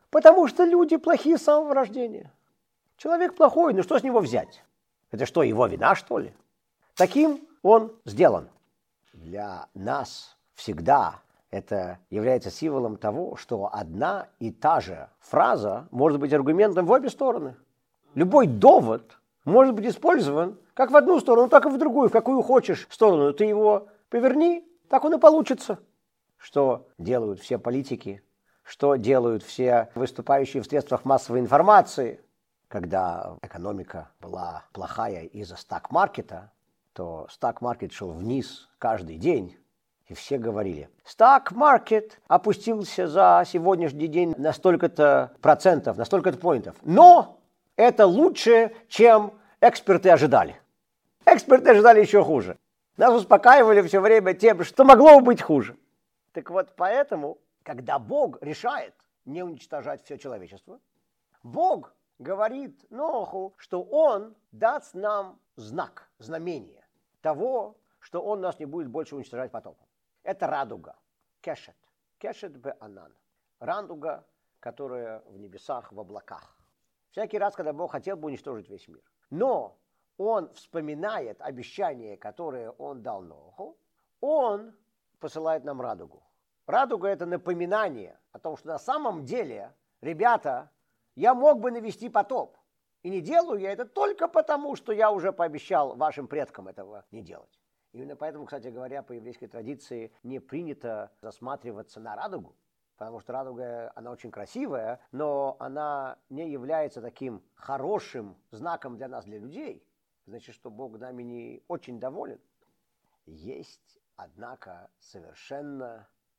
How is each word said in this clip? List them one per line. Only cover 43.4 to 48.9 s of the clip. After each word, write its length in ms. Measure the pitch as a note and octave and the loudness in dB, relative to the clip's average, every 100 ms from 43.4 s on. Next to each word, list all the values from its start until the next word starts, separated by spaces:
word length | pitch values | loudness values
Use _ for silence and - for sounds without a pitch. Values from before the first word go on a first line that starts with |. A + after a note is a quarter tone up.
| F3+ | 2
сегодняшний 600 | F3 E3+ F3+ E3 C#3+ D#3+ | -2 0 0 -2 -4 -4
день 260 | D#3 F3 C3+ | -2 -2 -2
на 140 | D3+ | -4
столько-то 840 | D3+ F#3 E3+ E3+ - D3 C3+ B2+ - | 0 2 2 0 2 4 4 0 -2
процентов, 560 | D3+ C#3+ F#3+ D#3 B2+ A2 | 2 4 4 2 -2 -6
на 80 | A#2 | -2
столько-то 320 | F#3+ F3+ B2+ | 0 -2 -2
поинтов. 380 | F3 C3 E2+ - | -2 -2 -2 -14
Но 560 | D#3 F#3+ F4 F4 - - _ _ _ - | 0 10 12 12 6 -10 _ _ _ 2
это 320 | A#3+ A#3+ G3 | 2 6 4
лучше, 680 | G3 E4+ - A3+ A#3 A3+ - | 6 2 2 4 4 4 -4
чем 460 | _ | _